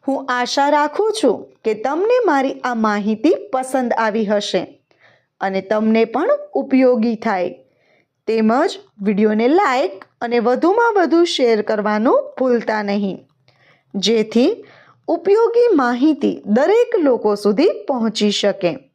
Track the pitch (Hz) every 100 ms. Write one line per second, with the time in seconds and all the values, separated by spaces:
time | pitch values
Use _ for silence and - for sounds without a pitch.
0 | - 277 262 247 247 - 285 294 294 294
1 | 440 427 262 190 - _ 220 214 262 311
2 | 427 508 415 277 269 269 254 233 220 208
3 | 202 214 311 554 - 262 262 269 240 220
4 | 220 208 208 208 - 185 - - _ _
5 | _ _ _ _ 190 190 190 214 220 220
6 | 226 240 392 587 - - - 262 254 240
7 | 226 220 226 190 175 - _ _ _ _
8 | _ _ - 226 220 247 370 - - _
9 | 196 202 214 214 240 339 381 247 370 -
10 | - _ 240 240 233 247 330 427 466 415
11 | 330 330 339 - 247 220 208 214 214 214
12 | 233 508 - - 254 233 214 214 202 202
13 | 196 170 _ _ _ _ _ _ _ 196
14 | 185 226 214 226 285 466 - - _ _
15 | - 330 381 427 453 466 480 330 247 240
16 | 311 269 208 - - 214 311 453 466 403
17 | 285 233 214 202 202 208 381 - - 254
18 | 220 214 208 196 202 185 175 135 _